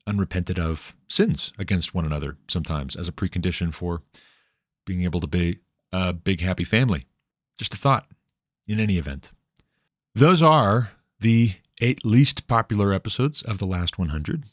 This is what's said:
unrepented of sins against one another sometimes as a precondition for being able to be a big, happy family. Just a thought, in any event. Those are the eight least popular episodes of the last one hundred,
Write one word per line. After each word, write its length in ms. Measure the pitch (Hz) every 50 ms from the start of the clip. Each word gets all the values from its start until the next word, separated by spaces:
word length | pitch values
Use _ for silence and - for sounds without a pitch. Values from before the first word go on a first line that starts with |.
| _
unrepented 520 | 104 104 101 95 - - 92 87 - 90
of 380 | 87 82 80 80 - - - - _ _ -
sins 420 | - - 202 226 - - - - -
against 360 | - 101 - 101 87 78 - -
one 120 | 92 80
another 320 | 76 76 73 73 71 73 - _
sometimes 480 | - - 90 76 - 78 76 69 67 -
as 140 | - 85 82
a 20 |
precondition 640 | - - 95 90 - 90 82 92 87 - 87 82 78
for 300 | - 87 87 85 80 - _ - - _ _ _ _ _ _ _ _ _ _ _ _ _
being 180 | - 92 90 90
able 160 | 87 78 90
to 80 | 85
be 320 | 76 90 90 87 85 - - _ _ _ _ _ _
a 220 | - 92 92 90 87
big, 260 | 85 - 95 95 80
happy 240 | 87 92 90 - 90
family. 420 | - - 110 131 120 95 71 - _ _ _ _ _ _ _ _ _ _
Just 160 | - - - -
a 40 |
thought, 300 | - - 139 135 110 - _ _ _ _ _ _ _ _ _ _ _ _
in 120 | - 107 110
any 180 | 110 107 98
event. 340 | 87 73 71 69 71 - - - _ _ _ _ _ _ _ _ _ _ _ _ _ _ _ -
Those 280 | 104 131 170 185 160
are 500 | 165 156 156 151 117 98 104 120 120 - - _ _ _ _ _
the 340 | 104 113 113 117 117 110 92 - _ _ _ -
eight 240 | 117 120 131 - -
least 420 | 113 110 127 143 135 - - -
popular 460 | - 120 113 113 - 110 104 101 101 98
episodes 480 | 92 - 104 - - 127 147 151 -
of 160 | - - 107
the 80 | 95 101
last 320 | 92 92 90 87 87 -
one 120 | - 90 78
hundred, 340 | 73 78 78 - - 156 - -